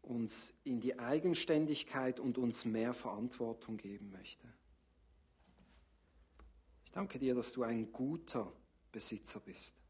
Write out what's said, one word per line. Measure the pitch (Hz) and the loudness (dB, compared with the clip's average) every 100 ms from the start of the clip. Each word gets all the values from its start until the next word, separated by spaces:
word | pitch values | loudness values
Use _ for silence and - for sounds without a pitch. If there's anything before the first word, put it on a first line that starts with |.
Uns | - 120 110 - - - | -2 -2 0 0 -2 -6
in | - 120 | -2 0
die | 123 127 | 0 0
Eigenständigkeit | 120 151 175 165 - 156 156 147 - 139 131 123 | 2 4 4 2 4 4 6 2 0 0 0 0
und | 135 120 | 0 2
uns | 123 113 117 | 2 2 0
mehr | 110 117 | 2 2
Verantwortung | 123 123 101 120 - 117 113 - 107 | 0 -4 -2 -4 -2 -4 -4 -6 -8
geben | 101 101 101 | -6 -10 -10
möchte. | 95 - - 120 - - - _ _ - - _ _ - - - - - _ _ - - - - - _ - - | -12 -14 -16 -20 -20 -20 -20 _ _ -20 -20 _ _ -20 -20 -20 -20 -20 _ _ -20 -20 -20 -20 -20 _ -20 -10
Ich | |
danke | - 196 131 | -4 -4 0
dir, | 131 123 | 4 4
dass | 117 | 2
du | - | 0
ein | 117 117 110 | 2 2 -2
guter | - 131 165 - 127 98 - - _ _ | -2 0 0 -2 -2 -2 -8 -20 _ _
Besitzer | 113 - 107 - 107 | -4 -4 -4 -6 -10
bist | - - - - - | -10 -10 -10 -10 -20